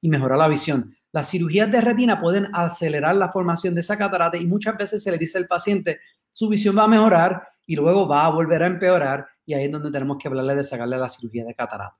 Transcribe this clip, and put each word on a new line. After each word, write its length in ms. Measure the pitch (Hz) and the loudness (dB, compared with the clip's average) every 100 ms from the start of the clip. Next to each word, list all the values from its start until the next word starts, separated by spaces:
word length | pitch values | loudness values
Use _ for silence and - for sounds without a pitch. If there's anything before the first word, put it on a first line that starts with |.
y 60 | 165 | 0
mejora 300 | 147 131 135 | 0 2 4
la 100 | 156 | 4
visión. 480 | 147 - 139 - _ _ | 2 -2 -4 -4 _ _
Las 180 | 156 139 | -6 -4
cirugías 400 | 185 165 180 214 | -4 0 2 2
de 120 | 240 | 2
retina 400 | 233 220 247 190 | 2 2 2 2
pueden 260 | 170 196 202 | 0 0 -2
acelerar 640 | 175 170 - 165 147 151 196 | -2 -4 -2 -4 -2 0 2
la 160 | 180 | 0
formación 420 | 190 175 170 185 170 | -2 -2 -2 -2 -4
de 60 | |
esa 160 | 170 208 | -4 -4
catarata 400 | 202 185 170 175 | -2 0 0 0
y 100 | 175 | -2
muchas 300 | 202 208 214 | -2 -2 -6
veces 260 | 202 208 | -6 -4
se 80 | 202 | -4
le 60 | 170 | -4
dice 200 | 165 190 | -4 -4
al 80 | 180 | -2
paciente, 540 | 175 202 202 170 151 _ _ _ | -2 0 -2 -2 -6 _ _ _
"Su 160 | - 220 | -6 -2
visión 300 | 208 208 196 | 2 2 4
va 60 | |
a 40 | 220 | 6
mejorar", 580 | 220 220 175 175 180 - _ - | 6 6 6 4 0 -10 _ -6
y 80 | 156 | 0
luego 320 | 147 196 180 | 2 2 4
va 160 | 143 | 4
a 60 | 160 | 2
volver 340 | 156 165 165 | 2 2 2
a 40 | 175 | 2
empeorar, 600 | 175 185 180 139 139 - _ - | 2 2 2 2 -4 -8 _ -6
y 100 | 143 | -4
ahí 100 | 143 | -2
es 60 | |
donde 180 | 147 147 | -4 -6
tenemos 260 | 143 135 139 | -4 -4 -6
que 120 | 147 | -6
hablarle 260 | 131 131 139 | -4 -2 -2
de 80 | |
sacarle 340 | 139 123 120 127 | -4 -6 -6 -4
la 120 | 127 | -6
cirugía 340 | - 117 117 | -8 -10 -10
de 100 | 117 | -10
catarata. 440 | - 120 104 98 _ | -8 -8 -8 -12 _